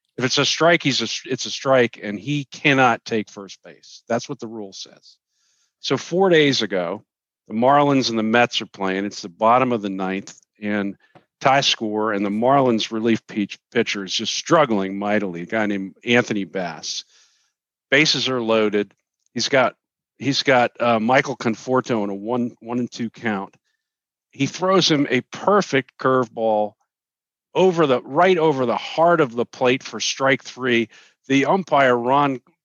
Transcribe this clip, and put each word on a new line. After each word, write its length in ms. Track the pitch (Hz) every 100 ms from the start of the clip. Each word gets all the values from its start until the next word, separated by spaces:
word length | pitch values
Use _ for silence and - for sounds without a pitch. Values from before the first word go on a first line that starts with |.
| _ -
If 60 |
it's 140 | 123 -
a 80 | 131
strike, 360 | - 160 170
he's 200 | 147 117
a, 280 | 113 - -
it's 160 | 127 107
a 60 |
strike, 480 | - 139 135 117 -
and 160 | 101 101
he 280 | 104 147 135
cannot 580 | - 156 135 127 113
take 260 | - 113 101
first 320 | - 98 -
base. 400 | 85 73 - - -
That's 220 | 117 -
what 100 | 139
the 80 | 113
rule 240 | 113 101
says. 460 | 92 - - - _ _ _ _ _ _ _
So 160 | - 135
four 320 | - 170 190
days 320 | 165 143 131
ago, 420 | 107 95 87 101 _ _ _ _ -
the 60 |
Marlins 560 | 110 127 143 143 135 117
and 80 | 117
the 60 |
Mets 380 | 110 120 120 -
are 40 | 104
playing. 380 | - 95 95
It's 180 | 101 -
the 60 | 98
bottom 420 | 82 110 127 131
of 80 | 117
the 80 | 101
ninth, 500 | 95 95 95 - - _ -
and 340 | 104 104 101 - _ - _ -
tie 220 | 139 135
score, 520 | 135 - 113 107 110
and 100 | 101 101
the 40 |
Marlins 600 | 104 123 139 127 113 -
relief 340 | 113 117 110 -
peach, 320 | - 101 - _
pitcher 320 | 95 - 104 95
is 80 |
just 200 | - 110
struggling 680 | - - 165 143 104 95 98
mightily, 420 | 101 107 101 85
a 40 | 87
guy 180 | 113 104
named 300 | 101 95 - 120
Anthony 380 | 120 120 107
Bass. 600 | 87 95 87 76 - - - _ _ _ _ _ _ _ -
Bases 400 | 139 156 139 120
are 120 | 127
loaded. 520 | 110 113 107 104 98 _ _ _ _
He's 160 | 120 113
got, 260 | 135 117 - _ _ _ -
he's 240 | 120 135
got, 280 | - 127 117 -
uh, 200 | 120 113
Michael 360 | 110 131 143 123
Conforto 680 | 123 107 - 127 - 113
in 60 | 101
a 40 | 98
one, 400 | 107 123 120 -
one 180 | 113 123
and 120 | 117
two 180 | - 117
count. 460 | - 117 101 98 _ _ _ _ _ _ _ _
He 160 | - -
throws 440 | - 185 190 -
him 180 | 151 143
a 120 | 127 -
perfect 640 | - - 202 - 135 - -
curveball 760 | 135 131 117 117 113 107 104 _ _ _ _ _ _ _ _ 151
over 300 | 185 165 151
the, 140 | 123
right 340 | 113 143 185 180
over 280 | 156 135 120
the 120 | -
heart 420 | - - 170 170
of 140 | 139
the 120 | 117 113
plate 380 | - 127 131
for 160 | - 113
strike 440 | - - 135 135
three. 440 | - - 123 117 110 - _ _ -
The 180 | 139 135
umpire, 500 | 190 175 147 135 123
Ron 420 | 120 139 143 127 _ _